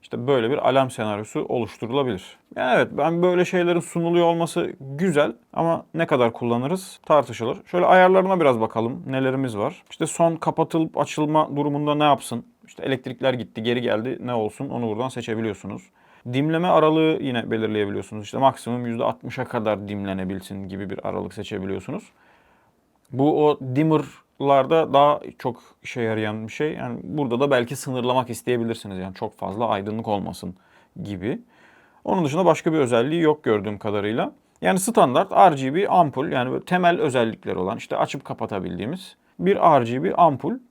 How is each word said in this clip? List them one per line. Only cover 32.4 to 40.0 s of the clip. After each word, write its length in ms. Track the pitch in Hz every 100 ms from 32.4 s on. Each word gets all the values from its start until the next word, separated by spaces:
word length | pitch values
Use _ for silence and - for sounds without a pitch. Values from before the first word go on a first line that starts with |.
başka 280 | 180 156 -
bir 60 | 156
özelliği 440 | 127 117 127 165
yok 220 | 160 151
gördüğüm 340 | - 107 98 104
kadarıyla. 540 | 110 101 101 117 220 - _ _
Yani 180 | 175 190
standart 540 | 190 233 160 131 185
R 240 | - 196 143
G 180 | 131
B 140 | 151 202
ampul, 440 | 190 156 127 156
yani 180 | 143 123
böyle 140 | 131
temel 360 | - 180 180 170
özellikleri 580 | 151 127 113 - - 92
olan, 180 | 92 117
işte 200 | - 131
açıp 280 | 151 143
kapatabildiğimiz 920 | - - 110 104 92 90 104 180 - _ _ _
bir 180 | 175 202
R 280 | 175 143
G 200 | 117 123